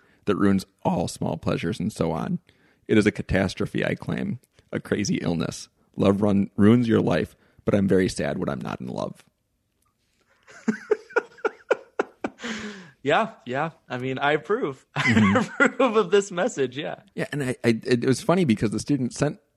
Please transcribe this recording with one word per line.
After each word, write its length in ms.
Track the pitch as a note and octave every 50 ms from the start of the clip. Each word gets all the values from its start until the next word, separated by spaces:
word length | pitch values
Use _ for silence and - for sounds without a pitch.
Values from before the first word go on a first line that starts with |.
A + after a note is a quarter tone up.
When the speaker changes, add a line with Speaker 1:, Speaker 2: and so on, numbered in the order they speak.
| _ _ _ _ _
Speaker 1:
that 100 | - G2
ruins 300 | F2+ G#2 G2 G2 F#2+ - - _ _ -
all 240 | - F3+ - F2
small 300 | - - - - F2 E2
pleasures 420 | - - - G2 - - E2+ - -
and 140 | F2+ - -
so 180 | - E2 E2
on. 280 | D#2+ D#2 - - F3 - - _ _ _ _ _ _ _ _ -
It 80 | A2+
is 80 | G#2+ G2
a 40 | G2+ -
catastrophe, 720 | - - - F#2 F#2 G2 F#2+ - - G2 - - - -
I 100 | - -
claim, 440 | - - - - - - - - - _ _ _ _ _ _ -
a 80 | -
crazy 340 | - - - - G2+ E3 G#3 -
illness. 480 | - - F2 D#2+ - - - - - - _ _ _ _ _
Love 260 | - G2 G2 G2+ F#2+
run-, 280 | G#2+ G#2 G2 G2+ G2 - _
ruins 300 | - G2+ G#2+ A#2 B2 A#2+ A2+
your 100 | G#2+ G#2+
life, 340 | - - F2+ D#2 - - - _ _ _ _ _ _
but 80 | A2+ G#2+
I'm 140 | G2+ G2
very 220 | F#2 F#2+ F#2 F#2 E2+
sad 280 | - - D#2+ C#2+ C#2+
when 120 | - - -
I'm 100 | C#2 B1
not 200 | A#1 A1 G#1 -
in 60 | B1
love." 360 | B1 G1+ G1+ G1+ G1+ - - _ _ _ _ _ _ _ _ _ _ _ _ _ _ _ _ _ _ _ _ _ _ _ _ _ - - - -
<laughs> 60 | - - - - - G#4+ - - - - - - - - - - - - - _ - - - - - _ - - - - _ - - - - - A#3 A3 G#3+ G#3 G#3 G3+ F#3+ F3+ D3 _ _ -
Speaker 2:
Yeah, 280 | C3+ D#3+ G3 A3+ - - - _
yeah. 240 | - B2+ C#3 D#3 E3 - _ _ -
I 80 | B2+
mean, 220 | B2 B2+ C3 C3 B2+
I 140 | C#3 D3 D3+
approve. 520 | D3+ D3+ - G#3 C4 A3 D3 C3 - _ _
<laughs> 40 | -
Speaker 1:
Mm-hmm. 560 | D3 - - A3 A3+ G#3 G3 G3+ B3 G3 - - -
Speaker 2:
I 40 | C4+
approve 300 | - - - C4+ A#3+ G#3
of 160 | A3 G3 E3
this 200 | G3+ G3+ G3 -
message, 460 | F3+ E3+ F3 B3 - D3 C3 B2 A#2+
yeah. 200 | C#3+ F3+ - - - - _ _
Speaker 1:
Yeah, 100 | - - -
and 120 | - D3 C3+
I, 120 | B2+ - - -
I, 160 | A#2+ A#2 A2 -
it 220 | - B2+ A#2+ C3
was 160 | C3+ B2+ -
funny 240 | - - E3+ F#3+ F3
because 240 | B2+ G#2+ - A#2+ G#2
the 100 | A2 G#2+
student 320 | - - D3 C3 B2+ A2+ -
sent 260 | - C#3 D3 - - _ _ _